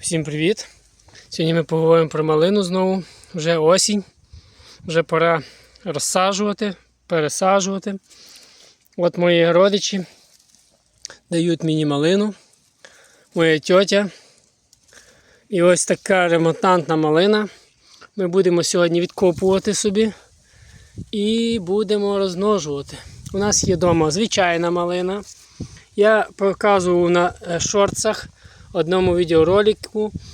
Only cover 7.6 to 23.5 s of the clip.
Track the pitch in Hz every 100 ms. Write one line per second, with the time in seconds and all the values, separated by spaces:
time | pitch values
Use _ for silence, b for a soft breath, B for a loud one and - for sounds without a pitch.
7.6 | 190 196 202 196 _ B B B B B
8.6 | B B B - 175 175 175 170 165 170
9.6 | 196 196 - 196 165 b b b _ _
10.6 | _ _ _ _ - B - 170 170 165
11.6 | 160 156 151 143 156 196 208 190 b b
12.6 | _ _ b b b b b 180 165 156
13.6 | - 185 196 202 196 B B B B _
14.6 | _ _ _ b b b b b b 185
15.6 | 175 175 - 175 - 190 175 165 165 160
16.6 | 196 180 147 160 156 156 196 214 208 B
17.6 | B B B B B - 180 185 185 170
18.6 | 160 180 175 170 175 - 185 160 190 190
19.6 | 214 196 214 196 220 - B B B B
20.6 | B B B B - 208 208 226 233 233
21.6 | 175 202 202 208 202 202 196 175 208 202
22.6 | 151 143 139 - B B B 196 208